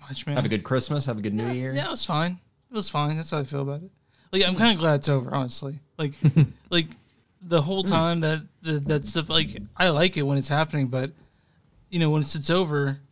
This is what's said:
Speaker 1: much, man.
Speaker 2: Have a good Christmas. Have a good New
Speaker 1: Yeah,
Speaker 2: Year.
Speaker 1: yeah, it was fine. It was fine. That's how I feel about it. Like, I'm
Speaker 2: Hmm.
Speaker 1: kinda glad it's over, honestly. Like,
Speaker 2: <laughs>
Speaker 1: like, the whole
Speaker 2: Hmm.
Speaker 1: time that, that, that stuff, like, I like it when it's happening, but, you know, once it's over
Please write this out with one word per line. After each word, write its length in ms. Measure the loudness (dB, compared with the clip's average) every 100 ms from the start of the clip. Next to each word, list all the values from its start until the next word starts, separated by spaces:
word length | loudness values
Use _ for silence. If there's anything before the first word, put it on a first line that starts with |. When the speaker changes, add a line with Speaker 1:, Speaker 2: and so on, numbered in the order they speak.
| -14
Speaker 1:
much, 180 | -10 -4
man. 100 | -2
Speaker 2:
Have 80 | 0
a 20 |
good 160 | -2
Christmas. 400 | 0 -2 0 -2 -2
Have 120 | -4
a 40 |
good 120 | -2
New 120 | -2 -2
Speaker 1:
Yeah, 60 |
Speaker 2:
Year. 200 | -4 -4
Speaker 1:
yeah, 120 | -4 -4
it 40 |
was 140 | -6
fine. 340 | -2 -2 -2 -4 -14 _ _
It 40 |
was 140 | -8 -4
fine. 280 | -2 -2 -2
That's 140 | -4
how 80 | -6
I 60 |
feel 180 | -4 -4
about 200 | -6 -6
it. 80 | -12 -20 _ _ _
Like, 100 | 0
I'm 100 | 2
Speaker 2:
Hmm. 40 | 4
Speaker 1:
kinda 220 | 4 4
glad 140 | 4 2
it's 120 | 2
over, 240 | 0 0
honestly. 440 | -4 -4 -6 -8 -10 -14 -6
Like, 160 | -6 2 4 6
Speaker 2:
<laughs> 280 | 4 0 _
Speaker 1:
like, 160 | -2 -2 -8 _ _ _ _
the 180 | 0 0
whole 200 | 2 0
Speaker 2:
Hmm. 60 | 2
Speaker 1:
time 300 | 2 2 2
that, 220 | 0 0 -4 _
that, 220 | -4 -2 0
that 200 | 0 0
stuff, 220 | -4 0
like, 280 | 0 0 -4 -10 0
I 140 | 2
like 260 | 4 2 2
it 100 | 0
when 120 | 0
it's 100 | 2
happening, 400 | 0 0 0 -2
but, 240 | -2 -4 -8 _ _ _ _ _ _ _
you 80 | 0
know, 100 | 2
once 240 | 2 0
it's 160 | -2 0
over 480 | 2 2 0 0 -2 -8